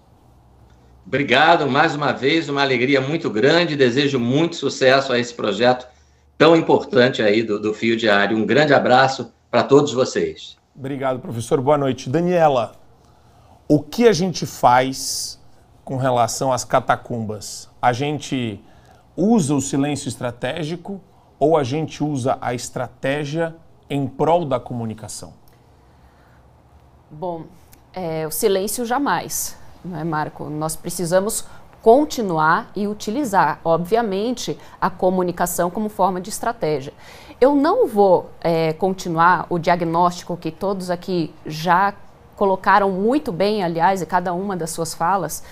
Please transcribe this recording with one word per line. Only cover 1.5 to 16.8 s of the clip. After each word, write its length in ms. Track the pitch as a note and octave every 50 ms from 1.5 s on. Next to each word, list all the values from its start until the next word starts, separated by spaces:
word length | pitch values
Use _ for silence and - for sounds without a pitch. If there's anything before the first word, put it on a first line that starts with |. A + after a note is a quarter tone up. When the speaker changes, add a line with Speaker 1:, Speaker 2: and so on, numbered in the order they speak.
| F3 D#3+ D3+ C3
Speaker 1:
mais 260 | B2+ C#3+ D#3 D#3+ D3
uma 180 | D3 D3 C3
vez, 360 | A2 G#2 B2 C#3+ D#3+ E3 D#3 D3
uma 140 | C#3 C#3
alegria 380 | C#3 C3+ C3 A#2 B2 C3+ C#3 C3+
muito 300 | C3 C3+ D#3+ E3 - B2
grande. 460 | G2+ A2 C3 C#3+ D#3+ F3 F3 D3+ D3+
Desejo 420 | C#3 C3 A#2+ A2+ C#3+ D3 C3+ C#3 B2
muito 380 | A#2 A#2+ C3 D3 E3+ E3 E3
sucesso 560 | - C#3+ C3 - - C3+ B2+ C3+ C3+ C3+ -
a 60 | B2 A#2+
esse 140 | A#2+ -
projeto 540 | - - B2 G#2+ G2 G2+ A#2+ B2 B2 - - - - _ _ _ _ _ _ _ _ -
tão 160 | D3 D#3+ E3+
importante 640 | E3 D#3+ - C#3+ - - - - A#2+ B2 C3 C3 -
aí 220 | A2+ G#2 G#2 A2+
do, 180 | A2+ G#2+ G#2 G#2
do 140 | G#2+ G#2+ G#2+
Fio 240 | - A2+ A2+ A2+ A2+
Diário. 360 | A2+ G#2+ G2+ G2+ G2+ G2 A2
Um 120 | A2 G#2+
grande 260 | F#2+ A2+ C#3+ D3+ C#3+
abraço 580 | C3+ A#2 G2 G#2+ B2+ B2+ C3+ C3 - - A#2 - _ _ _ _
pra 120 | - A#2
todos 300 | A#2 - C3+ C#3+ C#3+ C#3
vocês. 640 | A#2+ B2+ B2 - - G#2 E2+ D#2+ D#2 - - - - _ _ _ _
Speaker 2:
Obrigado, 440 | - B2+ C3+ C#3+ B2+ C3+ C3 C3 A#2+
professor. 420 | - - A2+ A#2 A#2 - - C3+
Boa 160 | B2 C#3 -
noite. 320 | B2+ C#3 C3+ C3 - - C3
Daniela, 640 | B2+ E3 F3 F3 F3+ E3+ D#3+ D3+ C3+ B2 G#2+ G2 - - - - _ _ _ _ _ _ _ _ _ _ _ _ - _ _ -
o 100 | D3+ C#3+
que 300 | - - - A3 A#3+ A3+
a 40 | G3
gente 320 | D3 F#3+ F#3 - - -
faz 920 | - - - - B2+ B2 C3 C3 C3 C3+ - - - - - - - - - - - - - _ _ _ _ -
com 140 | - C3+ B2+
relação 520 | C3+ C3 B2 A#2+ A#2 A2 - - C#3+ C3+
às 140 | B2+ A#2+ -
catacumbas? 1040 | - - C3